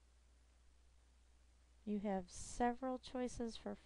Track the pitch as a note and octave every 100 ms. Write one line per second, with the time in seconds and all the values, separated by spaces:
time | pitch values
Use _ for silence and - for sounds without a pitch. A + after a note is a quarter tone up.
0 | - - - - - - - - - -
1 | - - - - - - - - G#3+ G#3
2 | G#3 F#3+ F3+ - - - A#3+ A#3+ C4 B3+
3 | - B3+ B3 - A#3 A3 G3+ G#3